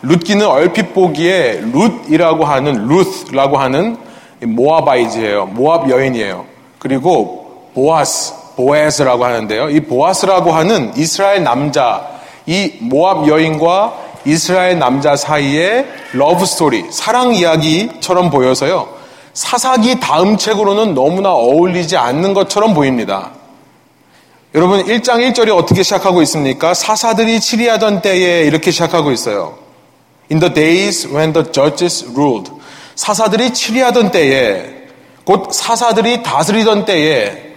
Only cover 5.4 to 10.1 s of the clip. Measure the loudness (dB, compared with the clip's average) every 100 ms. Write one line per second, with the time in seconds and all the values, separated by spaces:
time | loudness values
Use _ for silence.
5.4 | -4 -2 0 2 2 2 0 -2 -6 -8
6.4 | -12 -20 -20 _ -4 -2 2 0 0 -6
7.4 | -18 -20 -12 -2 0 2 0 -4 -8 -12
8.4 | -18 -2 2 2 2 2 0 2 0 -2
9.4 | -4 -4 0 0 0 0 0